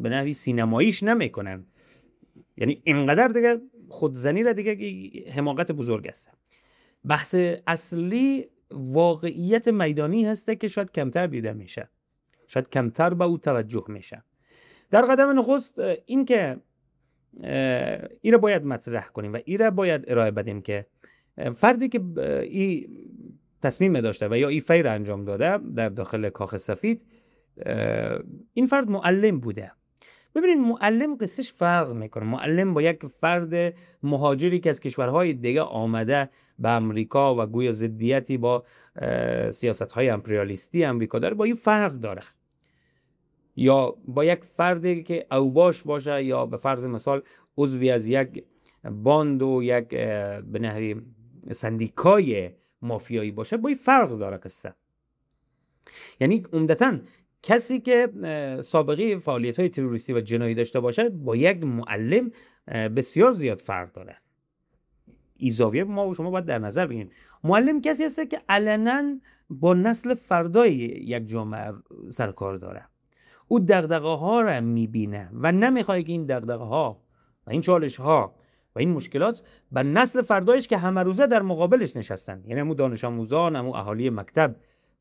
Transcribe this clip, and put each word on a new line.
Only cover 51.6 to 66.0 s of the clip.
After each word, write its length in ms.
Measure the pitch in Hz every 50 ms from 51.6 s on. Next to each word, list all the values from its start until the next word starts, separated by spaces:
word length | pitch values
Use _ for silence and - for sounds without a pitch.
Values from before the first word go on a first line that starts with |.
| - 110 113 113 113 110 - - - 175 202 208 185 135 110 101 90 87 - _ _ _ _ _
مافیایی 480 | 120 120 113 104 - - 117 113 107 107
باشه، 260 | 101 107 110 - 220
با 120 | 233 226 294
این 100 | 277 269
فرق 400 | - 247 269 262 220 143 117 107
داره 180 | 104 98 98
قصه. 380 | 95 - 90 - - - 95 92 _ _ _ _ _ _ _ _ _ _ _ _ _ _ _ _ _ _ _ _ _ _ - - - - - - -
یعنی 260 | 131 147 208 220 180 -
عمدتاً 460 | - 160 160 160 156 160 240 269 196 123 - - _ _ _ _ _ _
کسی 380 | - - 220 240 240 - 254 240
که، 280 | 233 247 247 240 247 240 196 202 190
اه، 380 | 160 156 151 143 135 131 135
سابقه 560 | 123 - - 160 151 143 151 151 220 226 202 180
فعالیت‌های 500 | - 151 131 120 120 123 117 - 185 175
تروریستی 440 | 175 143 131 127 120 113 - -
و 80 | 123 117
جنایی 340 | 110 104 117 117 120 117 117
داشته 260 | 117 117 117 - 131
باشه 280 | 120 120 120 208 226 240
با 280 | 196 160 143 120 113
یک 280 | 117 147 180 202 175 160
معلم، 640 | 139 120 117 - - 107 101 110 120 175 233 247 233 - - - _ _ _ _ -
اه، 200 | - 113 110 110
بسیار 440 | 110 135 127 - - 151 214 254
زیاد 260 | 247 185 143 123 104 -
فرق 340 | - - 98 90 90 -
داره. 240 | - 95 92 95 - _ _ _ _ _ _ _ _ _ _ _ _ _ _ _ _ _ _ _ _ _ _ _ _
این 160 | - 131 127
زاویه 320 | 110 110 120 110 110 147 196
ما 240 | 202 202 202